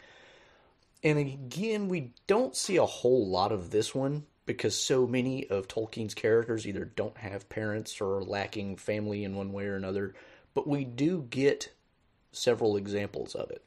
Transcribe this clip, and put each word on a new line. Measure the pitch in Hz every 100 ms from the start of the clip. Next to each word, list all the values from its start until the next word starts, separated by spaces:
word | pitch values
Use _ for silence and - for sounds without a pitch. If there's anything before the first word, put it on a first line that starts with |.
| - - - - - _ _ _ _ _
And | 160 147
again, | 139 139 127 147 220 208 196
we | 180 123 - -
don't | 196 254 -
see | - 175
a | 110
whole | - 123 127 98
lot | 92 101
of | 107 85
this | 104 110
one, | 135 135 147 147 _ -
because | 113 110
so | - - 131 123
many | 127 127 131 -
of | 98 95
Tolkien's | - 110 - 107
characters | - 110 113 117 113 107
either | 101
don't | 87 - 104 -
have | 107 98 -
parents | - 107 107 107 -
or | 98 98
are |
lacking | 95 101 98 107 101 95
family | - 107 107 104
in | 101 98
one | 98
way | 98 101
or | 98
another, | 95 98 98 - - - _
but | - 147
we | 143
do | 131 120 147 180 123
get | 120 135 - - _ _ _ _ _ _
several | - - 113 113 101
examples | 101 101 101 - 58
of | - -
it. | -